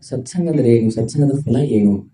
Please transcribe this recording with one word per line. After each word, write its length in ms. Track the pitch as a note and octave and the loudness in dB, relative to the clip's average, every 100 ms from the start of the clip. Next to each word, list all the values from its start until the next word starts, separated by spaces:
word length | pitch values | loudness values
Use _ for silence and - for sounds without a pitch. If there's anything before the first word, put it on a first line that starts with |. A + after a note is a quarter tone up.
ಸತ್ಸಂಗ 480 | - C3 - F3+ E3+ | -12 -10 -8 -6 -2
ಅಂದ್ರೆ 260 | D3 B2+ A#2 | 0 2 4
ಏನು? 160 | A2+ | 2
ಸತ್ಸಂಗದ 480 | A2 B2 D3 C#3+ C3+ | -2 -4 0 0 0
ಫಲ 120 | A#2+ A#2 | -2 -2
ಏನು? 520 | - G#2+ G#2 G2 - | 0 2 2 0 -4